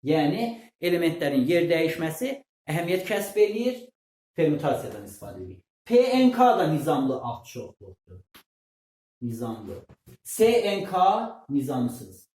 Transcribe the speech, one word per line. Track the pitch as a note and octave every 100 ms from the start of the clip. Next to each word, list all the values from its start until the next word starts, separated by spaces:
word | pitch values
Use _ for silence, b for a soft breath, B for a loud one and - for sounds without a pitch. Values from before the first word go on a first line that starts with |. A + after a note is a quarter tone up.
Yəni, | C3 D#3 D3 F#3 A#3 - B _
elementlərin | F3 E3+ E3+ D#3 C#3+ C#3 B2+
yer | F3 E3+
dəyişməsi | E3 D#3+ D#3+ D#3+ D#3 B3+ C#4 _ _ -
əhəmiyyət | D#3 E3+ F#3 -
kəsb | G3+ G3+ G#3
eləyir, | G3+ A3+ B3 B3 - _ _ _ _ -
permutasiyadan | D#3 D3 D3 - - G#2+ G2+
istifadə | - G2+ F#2+
edir. | F#2 - _ _
P | - A#3+ B3+ C4
N | B3+
K | A#3+ B3 F#3
da | D#3
nizamlı | D#3 D3+ C#3 C3 B2
alt | A#2+ A2 -
çoxluqdur. | B2 A2 - G2 F#2 _ F2+ _ - _ _ _ _ _ _ _ _
Nizamlı. | A#2+ A2+ A#2+ A2 G#2 - - - - -
S | - - A3+ A#3+ G3+ G3
N |
K | - F3+ F#3 E3+ - - -
nizamsız. | C#3 B2+ B2+ A#2+ - - - _